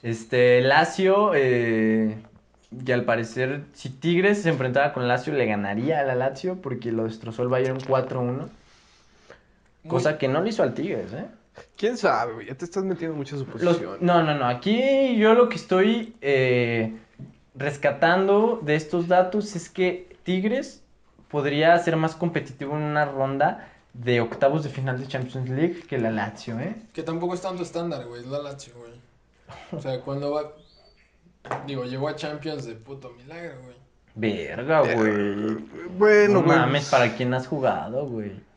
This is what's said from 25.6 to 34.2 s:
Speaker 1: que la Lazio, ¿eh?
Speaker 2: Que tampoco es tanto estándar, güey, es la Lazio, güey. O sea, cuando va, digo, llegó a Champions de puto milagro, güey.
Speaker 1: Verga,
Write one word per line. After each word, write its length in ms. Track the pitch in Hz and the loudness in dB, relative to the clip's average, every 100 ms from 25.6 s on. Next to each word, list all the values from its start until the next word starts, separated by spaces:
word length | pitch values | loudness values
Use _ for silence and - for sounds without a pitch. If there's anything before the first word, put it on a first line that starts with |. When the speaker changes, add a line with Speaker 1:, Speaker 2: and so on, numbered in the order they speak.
| 170 170 - | -2 -2 -8
Speaker 1:
que 100 | 135 | -4
la 120 | 113 | -2
Lazio, 480 | 110 101 - - 117 | -2 -6 -8 -10 -8
¿eh? 160 | 160 226 - | -8 -10 -14
Speaker 2:
Que 80 | - | -10
tampoco 320 | 160 165 175 | -8 -4 -4
es 80 | 180 | -4
tanto 200 | 190 180 | -6 -8
estándar, 440 | 175 170 170 147 120 | -8 -6 -6 -8 -10
güey, 140 | 120 | -14
es 60 | 123 | -10
la 100 | 143 | -10
Lazio, 320 | 143 135 - 120 | -10 -14 -18 -20
güey. 140 | 117 120 _ _ _ _ _ - - | -20 -20 _ _ _ _ _ -20 -14
O 80 | 165 | -10
sea, 180 | 139 127 | -6 -8
cuando 300 | 131 139 143 | -6 -6 -4
va, 220 | 147 151 - - _ _ _ _ _ _ _ - 131 135 | -4 -6 -14 -20 _ _ _ _ _ _ _ -10 -10 -8
digo, 180 | 135 | -8
llegó 240 | 123 131 147 | -6 -4 -6
a 60 | 147 | -6
Champions 480 | 151 151 151 147 117 | -8 -8 -8 -8 -10
de 80 | |
puto 380 | 107 135 139 127 120 | -16 -16 -18 -18 -20
milagro, 400 | 127 165 170 131 | -20 -16 -16 -16
güey. 120 | 127 123 _ _ _ | -20 -20 _ _ _
Speaker 1:
Verga, 680 | 110 | -4